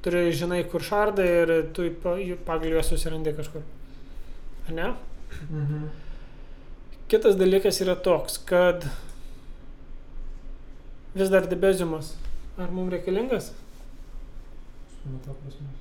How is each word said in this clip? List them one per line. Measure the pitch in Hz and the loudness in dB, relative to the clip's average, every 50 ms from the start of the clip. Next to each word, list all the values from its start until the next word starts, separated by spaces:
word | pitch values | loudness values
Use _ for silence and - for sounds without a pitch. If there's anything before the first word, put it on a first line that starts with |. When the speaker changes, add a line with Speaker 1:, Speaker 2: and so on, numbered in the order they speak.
Speaker 1:
turi, | - 180 175 175 175 170 | 0 2 2 4 4 4
žinai, | 160 139 175 175 180 180 170 175 | 4 2 0 0 0 0 0 0
kur | - 165 | -2 -2
šardai | - - 214 208 208 208 202 196 185 | -2 2 2 4 4 4 4 4 4
ir | 175 175 170 170 160 165 165 151 151 - | 6 6 6 6 6 6 4 4 2 -2
tu | - 175 170 165 - - | -2 -2 -2 -2 -2 -2
pa-, | 180 175 185 | 0 0 0
jų, | 202 180 180 | -2 -4 -4
pagal | 175 - - 165 160 156 160 | -6 -4 -2 -2 0 0 2
juos | 160 160 151 | 4 4 6
susirandi | - 165 - - 165 160 160 156 156 147 | 6 4 4 4 2 0 0 0 0 0
kažkur. | 156 147 - - 160 147 - - - - - - - - - - - - - - - - - - - - | -2 -4 -6 -6 -8 -8 -8 -10 -12 -12 -12 -12 -14 -12 -12 -10 -10 -8 -8 -8 -8 -8 -8 -6 -4 -4
Ar | - 165 | -2 -2
ne? | 165 170 220 247 - - - - - - - - - 156 147 | 0 0 0 0 -2 -4 -8 -8 -8 -8 -8 -8 -8 -8 -6
Speaker 2:
Mhm. | 156 151 147 143 147 151 151 147 - - - - - - - - - - - - - - - - - - - - - - - | -4 -2 -2 -2 -2 -4 -6 -8 -8 -10 -10 -10 -10 -10 -10 -14 -14 -14 -14 -14 -14 -14 -12 -14 -14 -14 -12 -14 -14 -12 0
Speaker 1:
Kitas | - - 220 220 226 196 | 2 2 6 8 8 8
dalykas | 190 190 185 185 190 190 202 - - | 8 8 6 6 6 6 4 2 4
yra | 190 185 180 | 2 2 2
toks, | 175 - 190 175 151 - - - | 2 4 4 4 4 4 -2 -6
kad | - - - 185 180 180 180 175 175 - 143 - - - - - - - - - - - - - - - - - - - - - - - - - - - - - - - - - - - - - - - - - - - - - | -8 -2 2 6 6 8 6 6 4 -2 -4 -4 -4 -8 -8 -10 -10 -10 -10 -10 -10 -12 -12 -14 -12 -12 -14 -14 -14 -12 -12 -12 -12 -12 -10 -8 -8 -6 -6 -8 -8 -8 -10 -10 -10 -10 -14 -14 -12 -12 -12 -14 -12 -12 -8 0
vis | 190 190 190 | 2 4 6
dar | 190 190 180 | 6 6 6
Debeziumas. | - 185 175 190 196 185 180 175 165 160 156 147 - - - - - - - - - - | 4 0 4 4 4 6 4 2 0 -2 -4 -4 -8 -8 -6 -2 -2 -2 -2 -2 -6 -8
Ar | - 180 180 | -4 -4 -2
mum | 180 185 185 185 | -2 -2 -2 -2
reikalingas? | 180 175 - - 190 202 233 262 254 202 - - - - - - - - - - - - - - - - - - - - - - - - - - - - - | -2 -2 -2 0 0 0 2 0 0 -2 -2 -6 -12 -14 -14 -16 -16 -14 -14 -14 -14 -14 -14 -12 -10 -12 -12 -10 -12 -12 -12 -12 -14 -14 -14 -14 -14 -16 -16
Speaker 2:
Aš | - - - - | -16 -14 -12 -10
nematau | 143 131 131 - 135 135 | -10 -10 -10 -8 -10 -12
prasmės. | - 143 139 - - 147 135 127 120 | -10 -12 -14 -12 -12 -12 -12 -12 -12